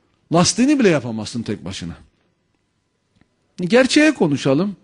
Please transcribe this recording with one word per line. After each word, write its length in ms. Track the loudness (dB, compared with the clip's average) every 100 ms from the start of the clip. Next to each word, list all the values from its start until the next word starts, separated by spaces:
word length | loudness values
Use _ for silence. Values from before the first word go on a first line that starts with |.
| _ _ -2
Lastiğini 460 | 0 0 2 2 4
bile 100 | 2
yapamazsın 540 | 2 -2 -8 -8 -10
tek 220 | -8 -8
başına. 300 | -8 -12 -12 -14 -20 _ _ _ _ _ _ _ _ _ _ _ _ _ _ -10
Gerçeğe 540 | 0 2 4 4 2
konuşalım. 640 | 2 0 0 0 0 -2 -6